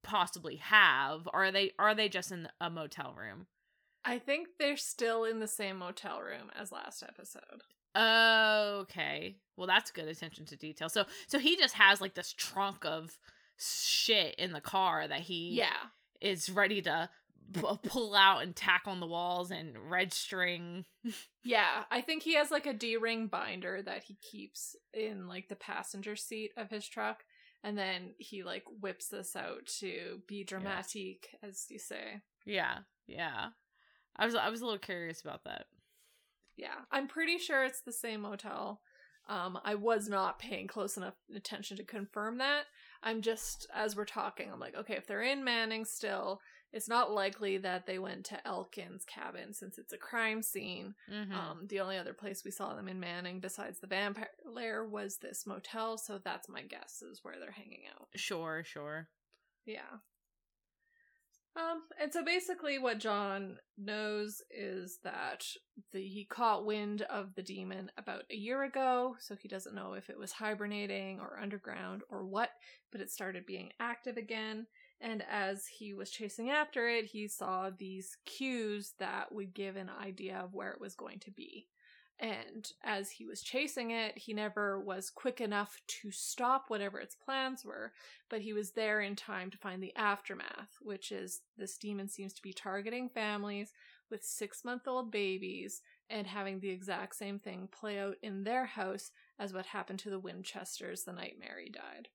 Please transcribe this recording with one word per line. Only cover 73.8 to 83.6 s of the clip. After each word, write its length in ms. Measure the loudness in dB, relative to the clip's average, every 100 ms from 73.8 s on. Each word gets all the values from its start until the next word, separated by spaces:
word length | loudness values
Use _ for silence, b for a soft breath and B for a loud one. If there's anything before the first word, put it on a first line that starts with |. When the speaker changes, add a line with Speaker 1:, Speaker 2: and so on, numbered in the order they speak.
| -6 -4 -6 -8
Speaker 2:
again. 500 | -6 -4 -4 -6 -10 b b _
And 220 | -6 -4 -2
as 340 | 0 0 -2 -8
he 300 | -10 -10 -8
was 160 | -8
chasing 400 | -6 -8 -4 2
after 360 | 2 2 2 4
it, 180 | 2 0
he 220 | -6 -6
saw 440 | -4 -2 0 -2
these 460 | -4 -10 -8 -10 -14 -12
cues 680 | -4 0 0 0 -2 -6 -6
that 320 | -4 -2 -4
would 220 | -6 -8 -6
give 220 | -6 -6
an 120 | -8
idea 480 | -8 -8 -6 -6 -6
of 160 | -6
where 160 | -6 -6
it 120 | -6
was 120 | -10
going 260 | -10 -12 -12
to 100 | -16
be. 380 | -14 -14 -14 -18 b b b b -8
And 480 | -6 -6 -8 -12 -14 -10
as 280 | -4 -4 -4
he 160 | -10 -12
was 160 | -10
chasing 480 | -4 -2